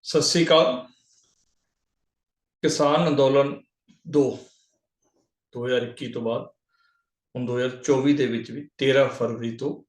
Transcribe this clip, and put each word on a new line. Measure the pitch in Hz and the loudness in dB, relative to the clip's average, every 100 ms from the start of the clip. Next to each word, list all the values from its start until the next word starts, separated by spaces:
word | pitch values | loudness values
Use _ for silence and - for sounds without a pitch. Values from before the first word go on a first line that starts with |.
| - | 0
ਸਤਿ | 156 | 0
ਸ੍ਰੀ | - 180 | 2 0
ਅਕਾਲ। | 160 160 143 127 - _ _ _ _ _ _ _ _ _ _ _ _ _ _ _ _ _ | 4 4 4 -2 -10 _ _ _ _ _ _ _ _ _ _ _ _ _ _ _ _ _
ਕਿਸਾਨ | - 151 147 151 170 | -4 2 2 2 2
ਅੰਦੋਲਨ | 139 135 139 143 - _ _ _ _ - | 2 4 4 0 -4 _ _ _ _ -2
ਦੋ, | 151 127 113 - _ _ _ _ _ _ _ _ _ _ | 0 0 -2 -16 _ _ _ _ _ _ _ _ _ _
ਦੋ | 123 123 | -10 -2
ਹਜ਼ਾਰ | 127 | -2
ਇੱਕੀ | 117 - 127 | -2 -8 -10
ਤੋਂ | 120 | -6
ਬਾਅਦ | 113 120 - _ _ _ _ _ _ _ _ | -4 -4 -8 _ _ _ _ _ _ _ _
ਹੁਣ | 127 123 | -8 -4
ਦੋ | 123 | -2
ਹਜ਼ਾਰ | 127 127 | -4 -6
ਚੌਵੀ | - 135 139 143 | 0 2 2 2
ਦੇ | 127 | 0
ਵਿੱਚ | 117 110 | -4 -8
ਵੀ | 120 147 _ | -14 -16 _
ਤੇਰਾਂ | 135 135 131 | 2 2 2
ਫਰਵਰੀ | - 120 113 117 113 | 0 -6 -4 -8 -8
ਤੋਂ | 139 - | -8 -10